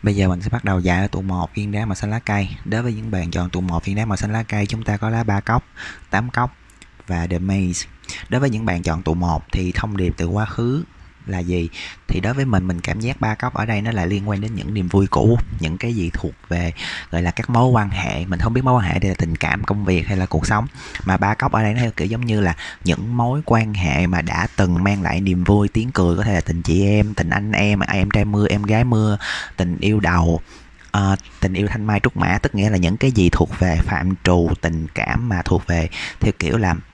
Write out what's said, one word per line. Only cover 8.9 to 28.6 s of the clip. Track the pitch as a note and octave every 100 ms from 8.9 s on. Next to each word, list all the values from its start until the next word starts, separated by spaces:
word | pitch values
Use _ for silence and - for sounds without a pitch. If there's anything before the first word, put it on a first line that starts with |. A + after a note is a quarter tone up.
| E2
tụ | E2+
một | E2 F2 D#2 -
thì | - F#2
thông | F2+ A2 G2+
điệp | F2 -
từ | E2+
quá | G2
khứ | G#2+ - A#2+ C#3 E3 - - - -
là | F#2
gì? | F2 F2+ E2 - - - -
Thì | F#2
đối | G2
với | C3
mình, | C3+ G2+ F#2
mình | F2
cảm | - G2
giác | A2 C3+
ba | A2
cốc | G#2+ B2
ở | - A2
đây | G#2+
nó | G#2+
lại | A2+ F2
liên | G2+ G2
quan | G2+
đến | G#2+
những | A2 -
niềm | G#2 F2+
vui | F#2+ G2
cũ, | - G#2+ A#2+ - -
những | D#2+ F2
cái | A#2+
gì | A#2 E2+
thuộc | - E2+ - -
về, | F2 F2 E2 - - -
gọi | E2
là, | F2
các | - A#2
mối | A#2+ B2+
quan | B2 G#2
hệ. | F#2 F2+ G#1+
Mình | F2+ F2
không | A2
biết | A#2+
mối | C3
quan | B2+
hệ | F#2+ F2+
đây | F#2+
là | F#2
tình | E2 E2
cảm, | - -
công | G2+ G2+
việc | F#2+ F2+ D#2
hay | F#2+
là | F#2
cuộc | - -
sống. | G#2+ B2 - - -
Mà | - F#2
ba | G2+
cốc | G#2+ C#3
ở | G#2+
đây | A2
nó | A2+
theo | A#2+
kiểu | G#2+ F2+
giống | A2+ A#2+
như | G#2+
là | F#2+ E2+ - -
những | - E2 G#2 A#2+
mối | A#2+ C3+
quan | D#3 A2+ A2
hệ | G2+ F2 C#2+ F2+
mà | F2+
đã | E2+ - F2+ -
từng | F#2+ E2+
mang | G2 G2+
lại | F2+ E2+
niềm | F#2+ F2+
vui, | F2 G2+ G2+
tiếng | A2+ A2+
cười, | C3 F2 E2+
có |
thể | G#2
là | F#2+
tình | E2 E2
chị | D#2+ E2+ G2
em, | G#2 G#2
tình | G#2+ A#2+
anh | - G#2
em, | G#2 G#2 G#2
em | - G2+ F#2+
trai | G#2+
mưa, | G#2 G#2 G#2
em | G#2